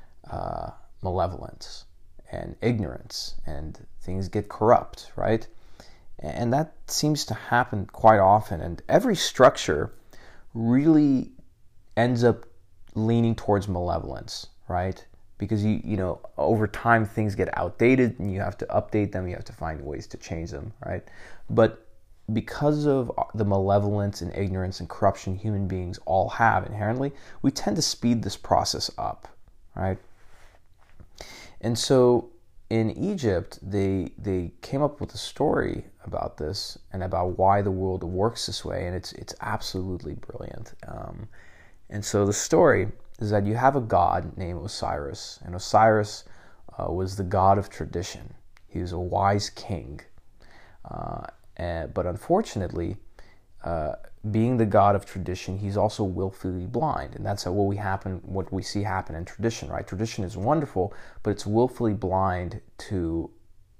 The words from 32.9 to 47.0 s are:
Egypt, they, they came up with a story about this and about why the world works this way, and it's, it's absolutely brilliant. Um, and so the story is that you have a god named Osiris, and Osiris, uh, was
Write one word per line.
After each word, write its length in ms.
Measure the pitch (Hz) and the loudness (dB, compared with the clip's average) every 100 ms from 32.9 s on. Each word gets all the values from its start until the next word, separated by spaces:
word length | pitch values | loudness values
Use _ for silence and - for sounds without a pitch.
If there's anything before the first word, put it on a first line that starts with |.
Egypt, 680 | - 165 196 120 87 92 - | 0 -2 0 2 2 -2 -10
they, 500 | 95 101 98 95 82 - | -4 0 2 0 -2 -6
they 340 | 104 92 85 - | -4 -2 -4 -10
came 200 | - 139 | -6 0
up 180 | 147 - | 0 -2
with 140 | 104 | -10
a 40 | - | -10
story 680 | - - 139 - - - - - | -10 -2 2 2 0 -4 -10 -16
about 320 | - - - - | -10 -6 -6 -6
this 420 | 73 98 - - - | -6 -6 -8 -12 -10
and 100 | 95 | -6
about 360 | 92 90 90 90 | -2 0 0 4
why 240 | 95 101 | 4 6
the 80 | 98 | 2
world 340 | 95 95 92 | 0 0 -2
works 420 | 87 92 110 117 - | -2 0 0 0 -6
this 180 | - | -6
way, 220 | - 92 90 | -6 -4 -4
and 80 | |
it's, 180 | 90 - | -6 -8
it's 220 | - 113 - | -12 -14 -10
absolutely 760 | 113 107 - 95 92 90 76 | -6 -6 -4 -4 -4 -6 -8
brilliant. 600 | 67 - - - - - - - | -10 -10 -12 -10 -12 -12 -12 -12
Um, 420 | - - 50 - - - - - - - | -10 -10 -12 -14 -16 -20 -20 -20 -20 -10
and 140 | 107 | -8
so 200 | 104 104 | 0 4
the 80 | 101 | 4
story 560 | 101 - 160 165 104 95 - - - | 2 2 6 6 6 0 -6 -14 -6
is 120 | 107 | 0
that 160 | 104 104 | 0 2
you 80 | |
have 200 | 113 135 | 2 4
a 60 | 139 | 4
god 560 | 113 95 90 87 90 - | 2 4 4 2 -2 -8
named 280 | 87 73 | -8 -6
Osiris, 760 | 90 - - 71 73 - - - | -8 -6 -4 -4 -6 -10 -12 -14
and 100 | 90 | -12
Osiris, 680 | 90 - 107 113 107 104 - - - - - - - | -10 2 6 6 6 2 -6 -16 -18 -18 -20 -14 -8
uh, 140 | 87 | -4
was 240 | 87 | -2